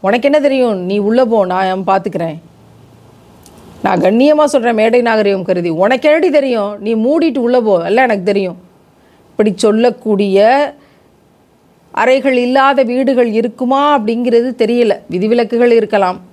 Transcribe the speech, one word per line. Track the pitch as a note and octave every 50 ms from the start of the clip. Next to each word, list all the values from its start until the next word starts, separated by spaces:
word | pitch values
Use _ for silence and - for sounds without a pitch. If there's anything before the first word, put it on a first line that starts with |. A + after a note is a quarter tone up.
"உனக்கு | - F#3+ G#3 B3 A3+ C#4+
என்ன | C#4 D4+
தெரியும், | C#4 C#4+ C4+ C4+ B3+ A#3 G#3+ F#3+
நீ | F3+ F3+ G3 G#3
உள்ள | G3+ G3+ A3 B3 C4
போ, | A3+ A3+ A3 G3
நான் | F3+ F#3 F#3 F#3+ F#3 F#3 F#3+ F#3+
பார்த்துக்கிறேன்." | F#3 F#3+ F#3+ F#3+ G#3 E3+ F3+ E3+ E3 D#3 E3 - - - - - - - - - - - - - - - - - - - - - - - - - - - - -
நான் | - F#3 F3+
கண்ணியமா | E3 F#3 G3+ A#3 C4 C#4+ D4+ D4+ D4+
சொல்றேன், | D4 D4 C#4 A3+ A#3+ A#3
மேடை | A3 G#3+ A3+ A3+ B3 A#3+
நாகரிகம் | A#3 A3+ A3 G#3+ G3+ G3 F#3+ F#3
கருதி, | E3 F#3 F3+ F3 F3
"உனக்கு | D#3+ D#3 F#3 G#3 B3+ B3+ - D4+
என்னடி | D4 E4 E4+ F#4
தெரியும், | C#4 D4+ C4+ C4+ B3 A3+ G3+ G3+ G#3 G#3
நீ | G3 G#3 A3+
மூடிட்டு | A3 A3 B3 D4 E4+ D#4 E4 B3 C4+
உள்ள | A#3+ A#3 B3 B3+
போ, | A#3 A3 G3 F3 E3
எல்லாம் | E3+ G3 A#3 C4
எனக்கு | B3 A3 G3 F3+
தெரியும்." | G3 G3+ G3 G3 F#3 F3+ - - _ _ _ _ _ _ _ _ _ _ _ _ _
இப்படி | _ - G3+ G#3+ F#3+
சொல்லக்கூடிய | G3 - A3 G#3+ A3 A#3 B3 A#3+ A#3+ - A3 G#3+ F#3+ G#3 G3+ F#3+ G3 G3+ A3 B3+ C#4 D4 C#4 C#4+ _ _ _ _ _ _ _ _ _ _ _ _ _ _ _ _ _ _ _ _ _ _ _
அறைகள் | _ - - B3 B3+ C4+ C4 C#4 C4
இல்லாத | B3 B3 B3 B3+ C4+ C4+ C#4 C#4 B3+ C4+
வீடுகள் | A3+ A#3+ B3 C4+ B3 C#4 A#3+ A#3+ A#3
இருக்குமா | G#3+ A3 A#3 B3 A3 - C4 A#3+ C4+ C4+ C#4+ D4 D4 C#4
அப்படிங்கிறது | A3 G#3 A#3 A#3 B3 A#3+ A#3 A#3 A#3 C4 B3 B3+
தெரியல. | A#3 G#3+ A#3 A#3+ A#3+ A3 G3+ - - -
விதிவிலக்குகள் | - F3+ F#3 A3 A3+ A#3+ A#3 - - A3+ B3 A#3+
இருக்கலாம். | A#3+ A#3 A#3 A3+ A3 G#3 G3 F3+ F3+ F3+ - -